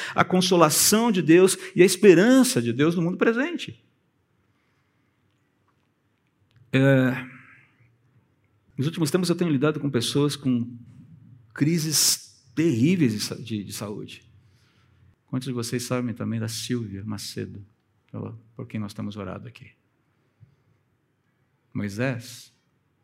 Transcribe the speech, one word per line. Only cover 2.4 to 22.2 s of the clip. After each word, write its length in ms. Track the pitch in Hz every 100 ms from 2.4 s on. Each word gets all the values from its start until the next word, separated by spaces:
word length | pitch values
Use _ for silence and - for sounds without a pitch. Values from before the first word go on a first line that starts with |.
| 254 127
de 100 | 117
Deus 220 | 120 151
no 80 | 180
mundo 160 | 170 185
presente. 680 | 233 233 311 339 - - _ _ _ _ _ _ _ _ _ _ _ _ _ _ _ _ _ _ _ _ _ _ _ _ _ _ _ _ -
É... 540 | 135 135 135 127 127 - - - _ _ _ _ _ _ _ _ _ _ _ _ -
Nos 80 | 139
últimos 240 | 170 151
tempos 180 | 180 170
eu 60 |
tenho 160 | 170 175
lidado 300 | 135 151 156
com 100 | 143
pessoas 460 | 123 - 143 147 143
com 360 | 131 120 117 - - - - - - - _
crises 880 | - 147 170 156 143 - - - _ _
terríveis 580 | - 165 113 143 185 131
de 40 | 104
sa-, 160 | -
de, 300 | - - 107
de 80 | 101
saúde. 500 | 104 104 104 104 - _ _ _ _ _ _ _ _ _ _ -
Quantos 220 | 127 135
de 40 |
vocês 300 | 123 117 127
sabem 320 | 123 127 123
também 240 | 107 107 113
da 80 | 110
Silvia 560 | - - 123 107 98
Macedo, 640 | 107 104 - 107 101 98 98 _ _ _ _
ela, 260 | 107 104 113 _
por 140 | - 113
quem 100 | 110
nós 160 | 104
temos 220 | - 104 101
orado 320 | 95 95 117
aqui? 180 | - - _ _ _ _ _ _ _ _ _ _ _ _ _ _ _ _ _ _ _ _
Moisés, 800 | - 101 101 131 113